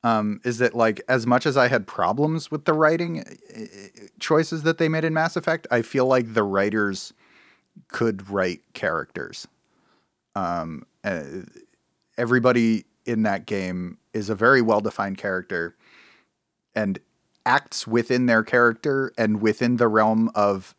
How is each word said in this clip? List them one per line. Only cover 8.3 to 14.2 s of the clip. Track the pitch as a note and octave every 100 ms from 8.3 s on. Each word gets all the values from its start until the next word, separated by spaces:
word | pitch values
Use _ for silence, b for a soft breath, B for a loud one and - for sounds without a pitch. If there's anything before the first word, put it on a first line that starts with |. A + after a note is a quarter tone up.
write | G2 F#2 F2+ _
characters. | - F#2+ D#2+ - - A#1+ - - _ _ _ _ _ _ _ _
Um, | G2+ F2+ F2 E2 D2+ - _
uh, | G#2+ F2 C#2 F2 F2+ - _ _ _ _ _ -
everybody | A#2+ B2 B2 A#2+ A2+ A2 - _
in | - A2+
that | G#2+ G2 -
game | G2+ F#2 F2+ F2+ - _
is | A2